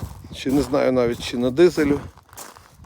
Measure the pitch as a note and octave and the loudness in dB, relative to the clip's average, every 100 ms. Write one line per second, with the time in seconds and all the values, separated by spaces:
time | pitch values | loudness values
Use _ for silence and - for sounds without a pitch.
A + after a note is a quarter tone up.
0 | - - - - C3+ C#3+ B2+ C#3 B2+ B2+ | -10 -14 -16 -8 0 0 2 2 2 2
1 | A#2 A#2 - A#2+ B2+ C3 F3 D#3 C#3+ C#3+ | 0 -2 -6 -2 0 4 4 4 0 0
2 | - - - - - - - - | -4 -20 -20 -20 -20 -20 -20 -20